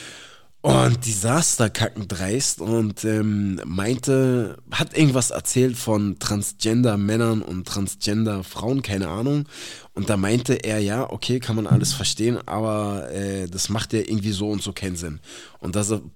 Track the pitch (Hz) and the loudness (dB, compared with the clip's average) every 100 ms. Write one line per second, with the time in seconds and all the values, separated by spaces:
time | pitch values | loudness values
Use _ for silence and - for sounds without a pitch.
0 | - - - - - - 143 131 131 120 | -16 -18 -20 -20 -20 -2 4 6 6 4
1 | 117 104 113 147 165 - 110 - 110 - | 0 -2 2 2 2 2 2 2 -2 -2
2 | 95 85 92 120 - - 90 113 107 98 | -6 -4 -2 0 0 -2 0 0 0 -2
3 | 110 110 107 104 101 90 65 92 101 127 | 0 2 2 2 0 -2 -4 -2 0 0
4 | 127 131 131 123 104 - - - 160 151 | 2 4 4 2 0 -6 -8 -4 -2 4
5 | 151 131 - - - 127 127 117 - 107 | 4 4 2 -2 0 2 2 2 0 2
6 | 101 90 - 104 101 - 110 117 123 101 | 2 -2 -2 -2 -2 -2 2 4 4 4
7 | 101 113 117 110 - 92 90 104 98 - | 2 2 2 0 -2 -6 -6 -4 -4 -2
8 | - 107 110 101 92 - 110 135 120 98 | 0 2 2 -2 -6 -6 -2 -2 0 -2
9 | 90 92 127 147 147 - - - - - | -2 0 0 0 -2 -8 -16 -16 -12 -6
10 | 98 101 98 120 123 131 110 107 101 110 | 0 2 2 2 2 0 0 0 0 -2
11 | 131 - - 127 123 110 107 127 135 - | -4 -4 -2 -2 0 -2 2 2 2 -2
12 | 101 - 113 120 - 101 110 107 104 101 | -2 0 0 0 -4 -4 -2 -2 -2 -4
13 | 62 85 101 98 92 92 - 107 - 110 | -6 -6 -4 -4 -6 -4 -2 -2 0 -2
14 | - 110 104 95 104 101 101 92 98 87 | 0 -2 0 -2 -2 -2 -4 -6 -6 -6
15 | 85 76 - - - - 90 95 104 107 | -6 -10 -12 -20 -20 -10 -4 -2 0 -2
16 | 80 | -4